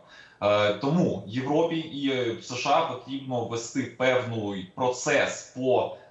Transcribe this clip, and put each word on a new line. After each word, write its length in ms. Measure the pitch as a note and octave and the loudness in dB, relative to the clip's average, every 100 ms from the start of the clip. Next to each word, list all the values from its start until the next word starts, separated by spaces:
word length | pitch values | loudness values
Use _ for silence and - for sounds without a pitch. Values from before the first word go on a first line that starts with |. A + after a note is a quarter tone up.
| - - - _ | -18 -20 -20 _
Е, 300 | G#2 G#2 G#2 | 2 4 4
тому 500 | G2+ C3+ F3 A#2+ G2 G2+ | 2 2 4 2 0 -4
Європі 480 | B2 C3 D#3 E3 D#3+ | -4 0 2 2 0
і, 360 | C#3+ C#3 C3+ | -4 -4 -2
е, 200 | B2+ A2+ | 0 -2
в 120 | G2+ | -4
С 120 | - B2 | -8 -4
Ш 140 | C#3 | 2
А 120 | D#3+ | 2
потрібно 640 | C3+ B2 C3 C3+ C3 B2 G#2+ | 2 -4 -8 -10 -4 -4 -4
вести 380 | A#2 - C#3 | -6 -4 -4
певний 880 | A#2 - C3 A#2+ A#2 A2+ G2+ G2 F2+ - | -4 0 2 2 0 -4 -4 -6 -8 -2
процес 800 | B2+ B2 - - - - - B2+ | -2 0 0 2 0 -4 -10 -4
по 400 | B2+ A#2+ D#2+ - - | 2 2 2 -6 -16